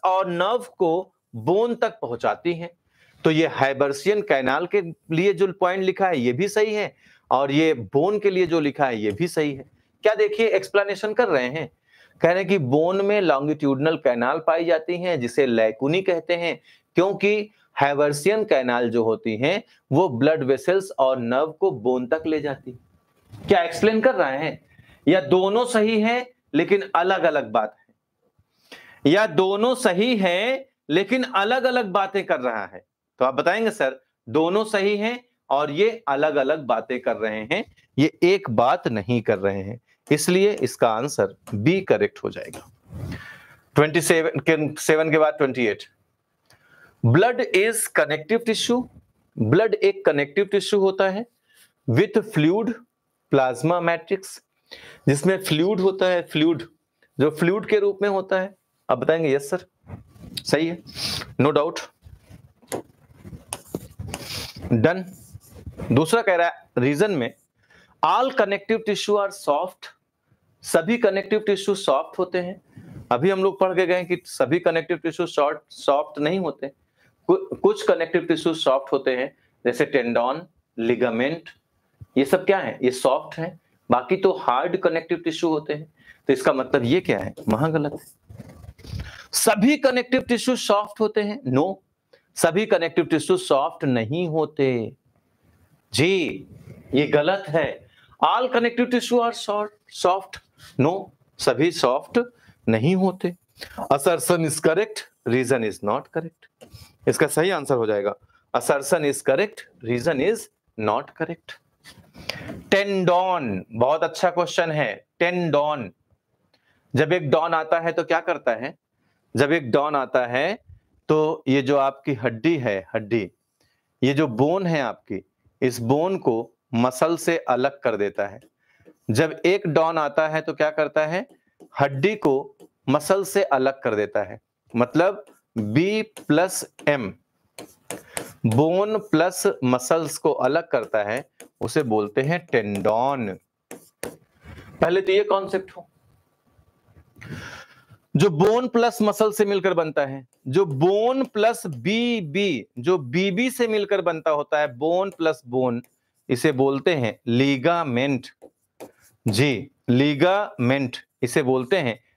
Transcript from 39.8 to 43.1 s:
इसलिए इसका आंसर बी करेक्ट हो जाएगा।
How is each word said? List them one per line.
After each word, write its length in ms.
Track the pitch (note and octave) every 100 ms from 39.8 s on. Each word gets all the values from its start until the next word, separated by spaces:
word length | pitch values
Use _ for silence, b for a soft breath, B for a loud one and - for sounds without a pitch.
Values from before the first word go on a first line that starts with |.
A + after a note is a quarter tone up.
| _ _ -
इसलिए 400 | D3+ E3 F#3 G3+
इसका 380 | G#3 A#2+ - A#2+
आंसर 460 | A2 C#3+ - G2 - -
बी 260 | G#2 A#2+ F#3+
करेक्ट 380 | F#3+ G#2+ G2+ -
हो 60 | G2+
जाएगा। 420 | - - - - _ _ B B